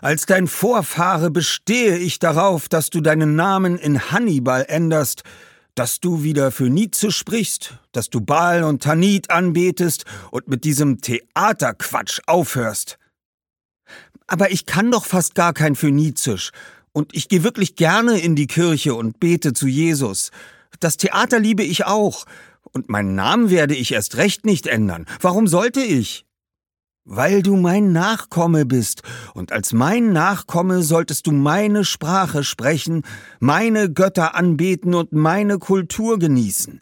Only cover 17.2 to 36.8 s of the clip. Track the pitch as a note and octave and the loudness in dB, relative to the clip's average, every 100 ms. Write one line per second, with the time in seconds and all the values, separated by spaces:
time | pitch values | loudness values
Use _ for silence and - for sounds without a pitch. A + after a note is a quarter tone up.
17.2 | - F#3 F3 A#3+ G3 - D#3+ F#3+ A#3 A3 | 0 2 2 0 -4 0 2 2 2 2
18.2 | E3+ D#3 C#3+ - F3 D#3 D#3 A#2 A2+ A2+ | 2 0 0 0 2 2 0 -2 -4 -2
19.2 | E3+ E3+ D#3 B2 C#3 C3 E3 D3+ C3 F#2+ | 0 2 0 -2 -2 0 0 0 -2 -4
20.2 | - - - - _ - E3+ - F#3+ F#3 | -8 -12 -20 -20 _ -6 -4 -2 -2 0
21.2 | A#3+ A#3+ G#3+ G#3 F#3 - F#3+ G#3 G#3 - | 0 2 2 0 -2 -2 -2 0 0 -4
22.2 | - - - _ - C#3 - G#2 G2+ F#2+ | -16 -20 -20 _ -16 -12 -4 -2 -2 0
23.2 | G2 G3+ A#3 F3+ D3 C#3+ B2 B2+ G#2+ A2+ | 0 2 4 4 2 0 -2 -4 -4 -2
24.2 | F#3+ - G#3+ F#3+ D#3 A#2+ G#2+ E2+ E2 - | -2 0 0 0 0 0 0 -4 -10 -4
25.2 | F#3 F3+ A3 E3 A3+ B3+ B3+ C#3+ G#2+ - | 0 2 2 2 0 -2 0 0 0 -8
26.2 | _ _ _ _ _ _ _ _ _ G2 | _ _ _ _ _ _ _ _ _ -2
27.2 | C#3 G3 F#3 G3 F3 F#3+ G#3 E3 F#3 A3 | 2 2 2 2 2 2 2 2 0 -2
28.2 | - - E3+ D#3+ C#3 B2+ A2 - - - | -4 -2 2 2 2 0 -2 -6 -12 -18
29.2 | - - F#2 A2+ G2+ A2+ C3+ A3+ A#3 F3 | -16 -14 -6 -4 -2 0 2 2 2 2
30.2 | E3+ G3 - E3+ F3+ F3+ D#3+ E3 E3+ D3+ | 2 -2 -4 -2 0 0 2 0 0 -4
31.2 | - D3 C#3+ E3+ G#3+ G#3 F#3+ - D3+ F#3+ | 0 2 2 2 2 2 0 -4 -2 0
32.2 | F3+ C#3+ C#3 - A#2 D#3+ - E3 - - | 0 -2 -4 -2 -2 -2 -2 -4 -6 -12
33.2 | - - A#2+ D#3 A3+ A3 G3+ C#3+ F#3+ F#3+ | -20 -4 0 2 2 2 0 2 2 2
34.2 | D#3+ - F3 D#3 F3+ F3+ F3+ F3 E3 D#3 | -2 0 0 2 0 0 0 -2 0 0
35.2 | D#3 F3+ G#3 G3+ - F#3+ F3 - A3 A3+ | 2 2 0 -2 0 -2 0 -4 -2 0
36.2 | E3+ C3 A2 - - - | 2 2 0 -4 -8 -12